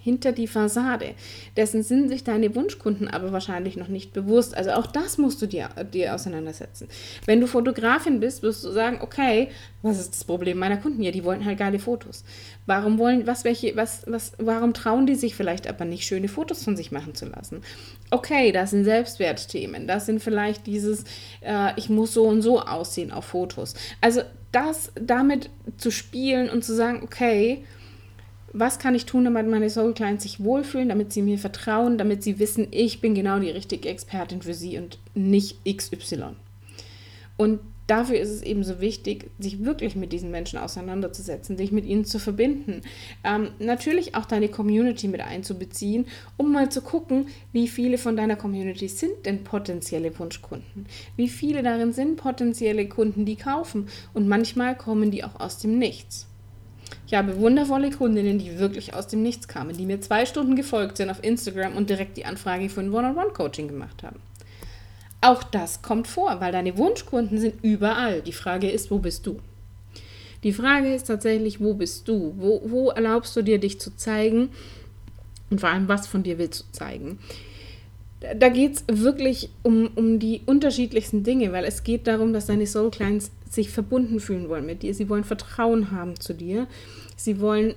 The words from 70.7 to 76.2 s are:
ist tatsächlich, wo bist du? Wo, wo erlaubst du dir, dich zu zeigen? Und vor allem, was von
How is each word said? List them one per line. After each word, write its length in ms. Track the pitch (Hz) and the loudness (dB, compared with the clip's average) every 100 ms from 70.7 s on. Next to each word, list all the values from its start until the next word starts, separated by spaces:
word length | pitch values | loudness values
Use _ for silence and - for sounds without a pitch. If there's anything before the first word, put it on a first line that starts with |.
| 277 269 | 4 4
ist 140 | 262 254 | 0 0
tatsächlich, 520 | 214 226 220 220 202 | 0 2 2 0 0
wo 140 | 214 | 0
bist 340 | 202 175 - - | 0 -2 -4 -2
du? 280 | 214 156 190 | 0 0 0
Wo, 240 | 196 220 220 | 2 2 2
wo 240 | 247 262 | 2 2
erlaubst 460 | - 226 233 - 233 | 4 4 2 2 0
du 60 | |
dir, 180 | 208 208 | 4 4
dich 200 | 196 202 | 2 -4
zu 160 | - - | -12 -8
zeigen? 540 | 220 214 220 226 262 - - - - - - - - - - | -2 2 4 4 2 -2 -16 -16 -18 -18 -18 -16 -18 -12 -2
Und 100 | 196 | 2
vor 100 | 175 | 4
allem, 180 | 185 190 | 2 4
was 180 | 202 - | 2 0
von 160 | 196 | -2